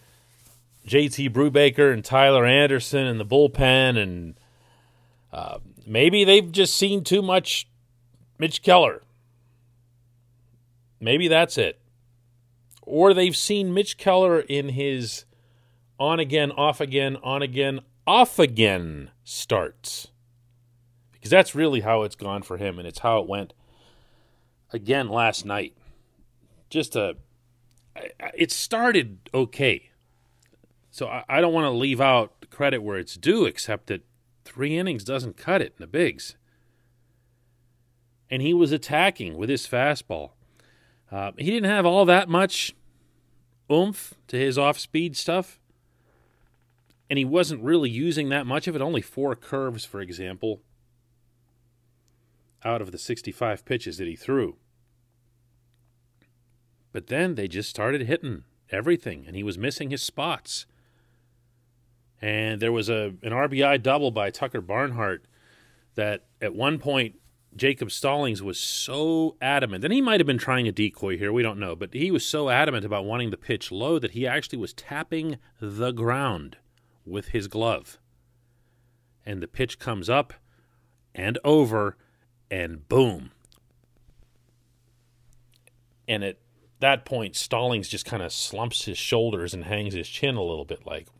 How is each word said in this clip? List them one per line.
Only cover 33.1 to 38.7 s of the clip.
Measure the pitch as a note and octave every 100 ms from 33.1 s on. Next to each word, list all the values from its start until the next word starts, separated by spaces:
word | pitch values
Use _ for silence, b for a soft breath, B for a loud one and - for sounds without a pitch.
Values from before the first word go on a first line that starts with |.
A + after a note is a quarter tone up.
| F2+
due, | C#3+ A3 C3
except | - - G#2 -
that | F#2+ _ _ _ _
three | - B2 C#3+ E3
innings | F#3+ A#2+
doesn't | G2+ C3+ A#2+ -
cut | - F#3+
it | G2 -
in |
the | D#2+
bigs. | C#3+ D3+ - - - _ _ _ _ _ _ _ _ _ _ _ _ _ _ _ _ _ _ -
And | C3
he | C#3+
was | F3 D#3